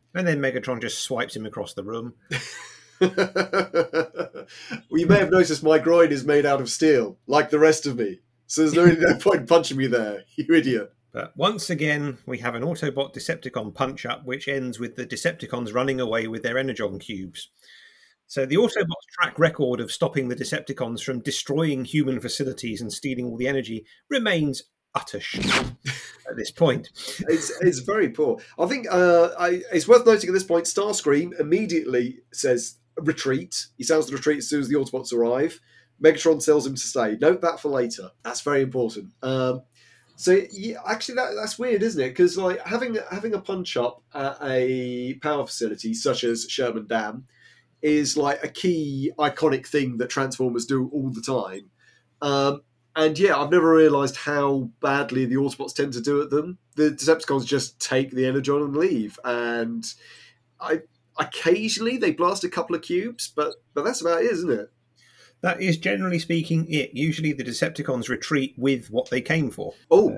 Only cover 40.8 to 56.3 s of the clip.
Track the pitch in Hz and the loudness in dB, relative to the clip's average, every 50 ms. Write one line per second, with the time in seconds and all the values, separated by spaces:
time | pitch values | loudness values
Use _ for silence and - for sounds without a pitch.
40.8 | - 196 233 226 - - 240 254 254 - - 214 214 214 - - 240 254 226 196 | -6 -6 -6 -4 -6 -6 -4 -4 -4 -4 -4 -6 -8 -8 -6 -4 -2 0 0 2
41.8 | 214 226 208 147 127 131 131 - 180 180 170 185 185 180 185 - - 175 214 233 | 0 0 0 -2 -4 -2 2 4 4 4 4 2 -2 -2 -2 -2 -4 -4 -4 -2
42.8 | 254 240 226 214 - - 185 202 208 226 208 190 - - 196 185 175 - - 123 | -2 -2 -4 -4 -6 -6 -8 -8 -6 -4 -4 -4 -4 -4 -6 -6 -6 -4 -2 -2
43.8 | 120 123 - - _ _ - 147 139 139 139 - 147 139 131 127 127 131 131 127 | -2 -2 -4 -8 _ _ -10 -6 -6 -6 -6 -6 -4 -2 0 0 2 0 0 -2
44.8 | 123 123 123 123 123 127 131 - - 151 151 143 135 - - - 117 107 107 - | -4 -6 -6 -6 -6 -8 -8 -6 -4 -4 -2 -2 -4 -6 -6 -6 -4 -4 -4 -6
45.8 | - 113 113 113 - 143 123 - 123 117 117 113 - - - - 131 120 104 113 | -6 -6 -6 -2 -2 -2 -2 0 0 -2 -2 -2 -4 -6 -4 -4 -2 -2 -4 -6
46.8 | 107 - 117 113 107 107 110 131 131 _ _ _ _ - _ _ _ _ _ _ | -6 -4 -4 -2 -2 -4 -8 -12 -16 _ _ _ _ -20 _ _ _ _ _ _
47.8 | - 151 151 151 147 135 - 151 139 139 143 - - 139 - - - 180 175 160 | 0 2 2 2 2 0 0 0 0 0 0 -2 -6 -10 -8 -4 -2 -2 0 0
48.8 | 151 143 139 135 139 160 - - 151 143 143 - 156 147 135 135 135 - - 147 | -2 -4 -4 -4 -4 -4 -2 0 -2 -2 0 2 2 2 2 2 -2 -2 -2 0
49.8 | 135 131 123 113 123 123 - 139 135 131 127 - 131 127 120 120 117 123 139 131 | 0 0 -2 -4 -4 -4 -2 -2 -2 -2 -2 -2 -2 -2 -2 -2 -2 -2 0 -2
50.8 | 127 131 139 147 131 131 120 113 113 139 131 120 101 92 95 98 101 _ _ _ | -2 -2 -2 -4 -4 -4 -6 -6 -4 -4 -2 -2 -2 -4 -10 -14 -16 _ _ _
51.8 | _ _ _ _ _ _ _ - - 143 143 139 139 139 139 143 - _ _ _ | _ _ _ _ _ _ _ -6 -2 0 2 2 2 2 0 -2 -8 _ _ _
52.8 | _ _ - 156 156 156 151 147 196 196 151 139 143 143 170 180 160 165 160 160 | _ _ -2 2 2 2 2 4 2 4 4 2 2 4 4 6 6 8 8 8
53.8 | 156 151 143 139 139 131 135 - - 147 147 143 143 139 139 135 123 113 - - | 8 8 6 4 2 0 -2 -4 -4 -2 0 2 2 2 2 0 -2 -4 -6 -4
54.8 | - 143 139 143 131 113 127 131 131 120 127 135 139 135 - - 135 - - - | 0 0 2 0 0 0 0 0 0 2 2 0 0 0 -2 -6 -10 -8 -4 -4
55.8 | 143 143 120 120 113 143 143 143 147 131 | -2 -2 -4 -4 -2 0 0 0 0 0